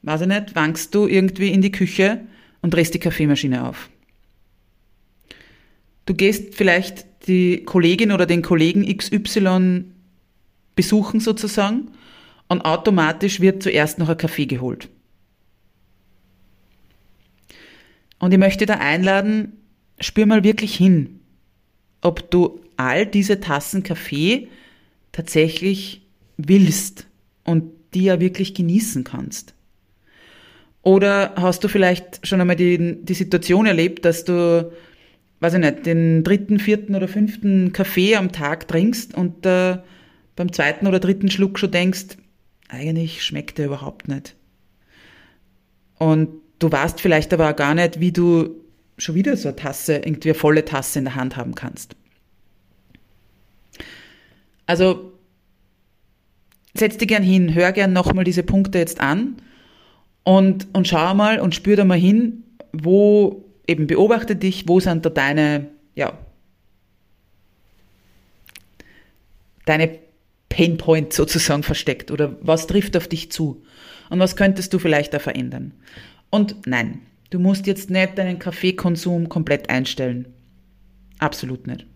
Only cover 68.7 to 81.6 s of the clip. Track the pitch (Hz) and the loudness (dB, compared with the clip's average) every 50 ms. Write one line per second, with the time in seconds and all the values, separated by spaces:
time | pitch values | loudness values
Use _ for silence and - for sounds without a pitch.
68.7 | _ _ - - - - _ _ _ _ _ _ _ _ _ _ _ _ - - | _ _ -20 -20 -20 -20 _ _ _ _ _ _ _ _ _ _ _ _ -2 -2
69.7 | 156 156 160 165 160 - _ _ _ _ _ _ _ _ _ _ - - 160 170 | 0 0 0 -2 -2 -10 _ _ _ _ _ _ _ _ _ _ 0 2 2 2
70.7 | 165 160 - - 160 160 147 - - - 156 156 - 165 - - 143 147 147 - | 2 -2 2 2 2 2 2 -2 0 -2 -2 0 0 -2 0 0 -2 -2 -2 -4
71.7 | 156 - - - 127 - - - 156 143 151 143 - - - - 160 165 160 - | -4 -4 -2 -4 -6 -6 -8 -10 -4 -2 -2 -4 -4 -6 0 0 0 0 0 0
72.7 | 180 202 196 - - 175 170 - 175 160 - - - - 160 147 127 - _ _ | 0 0 0 0 -2 -4 -4 -4 -8 -10 -8 -10 -8 -6 -6 -6 -6 -10 _ _
73.7 | _ - - - - - - _ - 180 185 185 - - 202 196 190 190 180 185 | _ -20 -20 -20 -20 -20 -14 _ 0 0 0 0 2 2 2 2 2 0 -4 -2
74.7 | - 180 - 170 151 147 147 147 - 147 - 143 - 131 123 127 131 127 131 139 | -4 -2 0 2 0 0 0 -2 -6 -6 -6 -6 -8 -6 -8 -8 -8 -12 -14 -14
75.7 | - _ _ - - - - - _ _ _ _ - 208 208 202 - - - 127 | -16 _ _ -20 -20 -20 -20 -20 _ _ _ _ 0 0 0 0 -2 -10 -8 -4
76.7 | 127 120 113 - - - - _ _ _ _ _ - 180 180 190 196 190 196 196 | -4 -2 -4 -4 -8 -12 -18 _ _ _ _ _ -4 0 2 2 0 0 -2 -4
77.7 | 190 190 - - 180 185 190 185 185 196 190 185 180 175 - 185 170 - - 185 | -4 -4 -6 -4 -2 0 0 -2 -2 -4 -4 -4 -4 -6 -8 -10 -10 -2 -2 -2
78.7 | 180 185 - 180 175 165 - 180 175 170 170 165 - 170 160 - 143 143 - - | -2 0 -2 -2 -2 -2 -2 -4 -2 -2 -4 -4 -4 -6 -2 -2 -2 -4 -2 -4
79.7 | - 127 131 127 - - 131 127 120 123 123 - - _ _ _ _ _ _ _ | -4 -4 -4 -4 -6 -6 -6 -4 -4 -6 -10 -12 -18 _ _ _ _ _ _ _
80.7 | _ _ _ _ _ _ _ _ - - - 147 - - - 127 127 123 | _ _ _ _ _ _ _ _ -10 -6 -6 -6 -6 -6 -10 -10 -10 -10